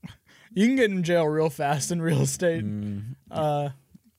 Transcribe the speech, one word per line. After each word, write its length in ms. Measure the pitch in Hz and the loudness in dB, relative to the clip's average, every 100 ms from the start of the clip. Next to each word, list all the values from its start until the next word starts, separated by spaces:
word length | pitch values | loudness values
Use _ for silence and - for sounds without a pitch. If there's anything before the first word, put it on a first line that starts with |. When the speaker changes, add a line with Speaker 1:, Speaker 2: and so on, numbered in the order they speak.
| 175 - _ _ - | -20 -20 _ _ -6
Speaker 1:
you 120 | 180 226 | 2 2
can 80 | 262 | 4
get 160 | 220 | 2
in 120 | 190 | 2
jail 220 | 170 170 156 | 2 2 2
real 220 | 156 160 | 2 0
fast 420 | - 143 147 - | 0 0 0 -2
in 100 | 175 | -2
real 200 | 165 139 | 0 2
estate. 440 | 135 - 175 143 107 | 0 0 0 0 -4
Speaker 2:
Mm. 500 | 104 104 101 110 135 - | -6 -6 -8 -10 -14 -10
Speaker 1:
Uh, 400 | - 151 147 143 135 _ - _ | -2 0 0 -4 -8 _ -20 _